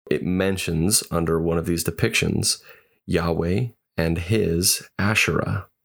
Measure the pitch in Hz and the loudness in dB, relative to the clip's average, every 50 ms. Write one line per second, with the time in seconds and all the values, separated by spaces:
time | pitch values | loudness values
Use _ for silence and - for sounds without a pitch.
0 | _ - - - - 87 92 92 92 98 98 90 - - 82 80 82 98 110 - | _ -4 -4 -2 0 -2 0 2 2 0 0 -2 -2 -2 0 2 2 2 2 0
1 | - - 85 85 85 82 82 82 82 85 82 85 80 87 85 82 - - - - | 0 0 -2 -2 0 2 0 0 2 2 0 0 0 0 -2 0 -2 -4 -2 0
2 | - - - - - - - - 104 - - - - - - - _ _ _ _ | -2 0 0 0 0 0 0 0 0 0 -2 -4 -8 -20 -20 -20 _ _ _ _
3 | _ - 87 85 85 85 82 82 82 85 92 110 127 117 - _ _ _ _ - | _ -2 -2 0 0 0 0 0 0 0 0 0 -2 -2 -6 _ _ _ _ -2
4 | 82 82 82 85 85 87 110 110 95 85 85 85 92 - - - - - _ - | 0 0 0 -2 0 0 0 2 2 2 2 2 2 0 0 -2 -6 -12 _ -2
5 | 95 104 110 - - - 82 - - - 101 98 - - _ _ | 0 2 2 2 2 2 0 0 0 -2 -4 -4 -6 -10 _ _